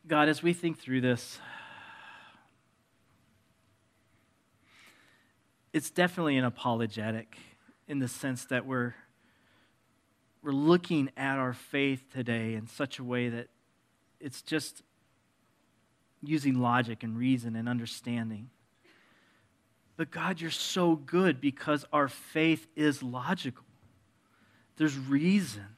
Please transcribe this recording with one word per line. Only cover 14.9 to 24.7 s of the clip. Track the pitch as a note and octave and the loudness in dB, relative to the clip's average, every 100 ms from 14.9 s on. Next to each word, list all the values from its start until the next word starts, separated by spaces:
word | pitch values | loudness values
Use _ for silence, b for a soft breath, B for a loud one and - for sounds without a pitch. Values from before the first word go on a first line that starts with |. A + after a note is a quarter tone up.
| _ _ _ _ _ _ _ _ _ _ _ _ _ | _ _ _ _ _ _ _ _ _ _ _ _ _
using | D3 D#3 C#3 B2+ | -2 0 2 2
logic | B2 A#2+ A#2 A2+ | 4 4 2 -6
and | A#2 A2+ | -8 -2
reason | B2+ C3 A#2 | 0 0 0
and | A2+ A#2 | -6 -4
understanding. | B2 A#2 - B2 A#2 A2+ G#2+ B2 _ _ _ b b b b b b b _ _ _ _ - | -4 -4 -10 -6 -4 -4 -8 -14 _ _ _ b b b b b b b _ _ _ _ -8
But | D#3+ | -8
God, | E3 E3+ E3+ | -4 -4 -4
you're | E3 | -6
so | - - F#3+ F3 D#3+ | -6 -4 2 4 4
good | C3+ F3 F#3+ C3 | 2 4 4 2
because | C#3 C3+ - D3 - | -2 -2 0 0 2
our | D3+ C#3 | 0 0
faith | - - D#3 D#3+ D#3 - | -2 -4 2 2 2 -4
is | - D3+ C3+ | 0 2 2
logical. | B2+ B2+ C3 F#3 C3+ - _ _ _ _ _ _ b b b b b | -6 -6 -2 -2 -4 -10 _ _ _ _ _ _ b b b b b